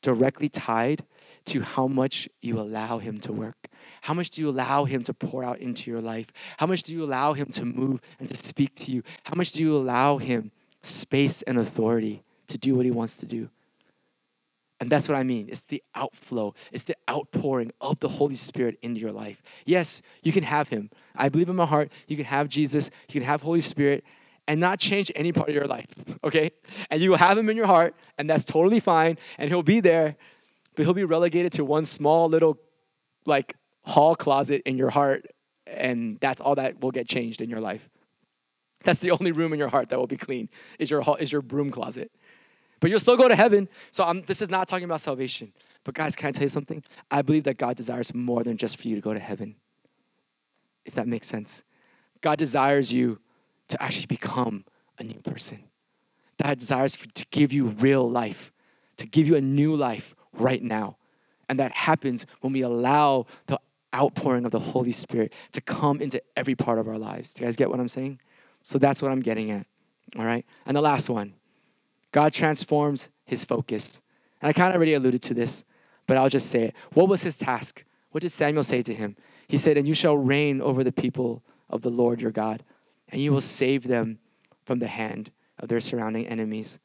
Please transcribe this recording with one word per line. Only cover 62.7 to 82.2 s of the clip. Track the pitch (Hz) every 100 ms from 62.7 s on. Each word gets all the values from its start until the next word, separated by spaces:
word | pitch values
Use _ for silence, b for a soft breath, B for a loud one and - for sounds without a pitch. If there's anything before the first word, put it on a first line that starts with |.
| 120 123 147 147 135 117 B -
the | 143 _ _ _
outpouring | 123 139 - 143 127
of | 120
the | 110
Holy | - 127 123
Spirit | 117 - 120 110 B B
to | -
come | - - 151 143
into | 147 127 - -
every | 131
part | 127 - 113
of | 110
our | 110
lives. | 110 87 -
Do | -
you | 120
guys | 117
get | 139
what | 127
I'm | 123
saying? | - 131 135 b b b b
So | - 135
that's | 139 139
what | 139
I'm | 135
getting | 117 110 107
at, | 104 95 _ _ _ - -
all |
right? | 113 117 - b -
And | 139
the |
last | 151 139 -
one, | 117 101 - _ _ _ _ _ _ _
God | 143 151
transforms | - 160 151 - 147 147 143 - _
his | _ 120
focus. | - 120 - 110 - - _ _ _ _
And | 147
I |
kinda | 156 185
already | 185 160
alluded | 147 127 123
to | -
this, | 120 120 - - b b b -
but | 131
I'll | 131
just | 135 -
say | 127
it. | 113 - B
What | - 185
was | 190
his | - -
task? | - 123 - - _ _ _
What | 156
did | 175
Samuel | - 147 151
say | 127 127
to | 120
him? | 110 107 104 b b b
He | 170
said, | - 147
"And | 143
you |
shall | 156 175 147
reign | 131 139 147 135
over | - 131
the | 127
people | - 127 - 123 117 _ b b
of | 113
the | 123
Lord | 120 120 120